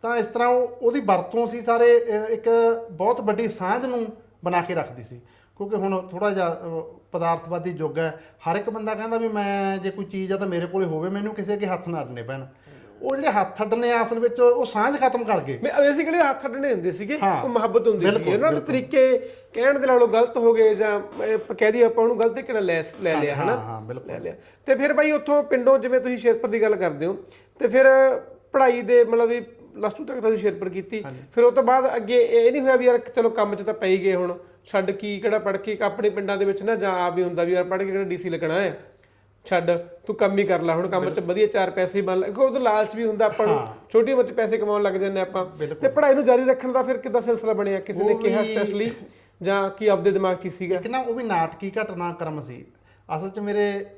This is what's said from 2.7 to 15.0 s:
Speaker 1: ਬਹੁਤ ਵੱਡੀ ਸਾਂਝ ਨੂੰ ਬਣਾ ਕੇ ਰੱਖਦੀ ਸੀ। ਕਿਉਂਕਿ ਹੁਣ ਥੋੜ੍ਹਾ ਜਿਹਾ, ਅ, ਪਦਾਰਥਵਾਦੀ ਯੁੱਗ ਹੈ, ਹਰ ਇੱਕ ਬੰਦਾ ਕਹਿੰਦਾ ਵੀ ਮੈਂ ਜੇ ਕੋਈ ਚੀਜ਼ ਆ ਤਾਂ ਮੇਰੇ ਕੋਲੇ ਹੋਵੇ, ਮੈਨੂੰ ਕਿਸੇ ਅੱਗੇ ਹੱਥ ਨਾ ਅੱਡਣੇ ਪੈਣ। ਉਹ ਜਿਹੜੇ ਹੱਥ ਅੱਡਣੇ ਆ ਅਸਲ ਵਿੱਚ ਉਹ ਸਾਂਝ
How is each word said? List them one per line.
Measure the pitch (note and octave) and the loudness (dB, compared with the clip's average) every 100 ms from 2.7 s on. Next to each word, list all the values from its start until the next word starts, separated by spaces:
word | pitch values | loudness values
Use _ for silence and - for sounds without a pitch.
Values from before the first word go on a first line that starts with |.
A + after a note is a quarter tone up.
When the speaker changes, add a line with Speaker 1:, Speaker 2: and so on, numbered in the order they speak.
| A3+ A3+ | 0 -6
Speaker 1:
ਬਹੁਤ | E3 G3 B3+ | -2 0 0
ਵੱਡੀ | G#3+ G#3 A#3 | 0 -2 -2
ਸਾਂਝ | - F#3 A3+ B3+ | -4 -4 -2 -2
ਨੂੰ | B3 A3+ - _ _ | -4 -6 -10 _ _
ਬਣਾ | F3 F3 | -2 -2
ਕੇ | E3+ | -2
ਰੱਖਦੀ | E3+ C3+ B2 | -4 -6 -10
ਸੀ। | A2+ B2 _ _ _ _ | -18 -20 _ _ _ _
ਕਿਉਂਕਿ | G3+ G#3 | -6 -4
ਹੁਣ | G3 F#3+ F#3 | -2 -4 -6
ਥੋੜ੍ਹਾ | F3+ G#3 | -4 -2
ਜਿਹਾ, | F#3+ F3 E3 | 0 -2 -4
ਅ, | F3 E3 D#3+ - _ | -8 -10 -10 -18 _
ਪਦਾਰਥਵਾਦੀ | F3 E3+ - D#3+ F3 F3 | -4 -2 -2 -4 -6 -6
ਯੁੱਗ | D#3+ D#3 C#3 | -4 -4 -2
ਹੈ, | D#3+ D3+ - _ D#3+ | -4 -6 -20 _ -4
ਹਰ | F#3 | -4
ਇੱਕ | G#3 | -4
ਬੰਦਾ | G#3+ G#3+ | -6 -6
ਕਹਿੰਦਾ | G#3+ A3 A3+ | -6 -4 -4
ਵੀ | A3+ | -2
ਮੈਂ | G#3 G3+ G3+ G3 G3 | -2 -2 -2 -2 -4
ਜੇ | F#3+ | -6
ਕੋਈ | G3 | -8
ਚੀਜ਼ | F#3+ F#3+ F#3+ | -8 -6 -4
ਆ | G3 | -4
ਤਾਂ | G3 | -2
ਮੇਰੇ | E3+ E3+ | -4 -4
ਕੋਲੇ | F#3+ F3+ | -2 -2
ਹੋਵੇ, | D#3 F3 | -2 -4
ਮੈਨੂੰ | G3 G#3 | -4 -6
ਕਿਸੇ | G#3+ F#3+ | -6 -6
ਅੱਗੇ | G3+ G3 | -4 -2
ਹੱਥ | F3+ E3+ | -4 -4
ਨਾ | E3 | -6
ਅੱਡਣੇ | B2 A#2+ | -8 -10
ਪੈਣ। | A#2 C3+ C3+ _ _ - - - | -10 -10 -12 _ _ -20 -20 -10
ਉਹ | - C4+ | -4 0
ਜਿਹੜੇ | D4 | 2
ਹੱਥ | G#3 F#3+ - | 2 0 -4
ਅੱਡਣੇ | G#3 A3+ A#3+ | -2 0 2
ਆ | A#3 A3+ | 0 0
ਅਸਲ | A#3 | 0
ਵਿੱਚ | A#3 A#3+ | -2 2
ਉਹ | A#3+ A#3+ | 2 2
ਸਾਂਝ | A#3+ G#3+ A#3 C#4+ | 0 0 0 2